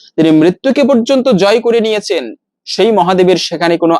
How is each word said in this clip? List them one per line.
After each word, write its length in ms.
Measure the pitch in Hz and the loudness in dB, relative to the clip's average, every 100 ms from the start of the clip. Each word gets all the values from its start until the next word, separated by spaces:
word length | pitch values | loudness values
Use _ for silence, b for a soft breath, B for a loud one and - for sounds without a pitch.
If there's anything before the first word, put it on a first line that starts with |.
| b - | b -2
তিনি 140 | 160 | 2
মৃত্যুকে 520 | 156 165 185 262 277 | 4 2 0 -2 0
পর্যন্ত 460 | 262 247 233 269 254 | 0 0 0 0 0
জয় 320 | 190 196 233 | 2 2 0
করে 200 | 233 233 | 0 0
নিয়েছেন, 540 | 220 214 - 170 117 - _ _ | -2 -4 -4 -6 -6 -14 _ _
সেই 280 | - - 214 | -10 -2 0
মহাদেবের 440 | 202 175 185 185 170 | 2 0 2 2 0
সেখানে 420 | - 160 170 170 | -2 -4 -2 0
কোনো 180 | 165 | 0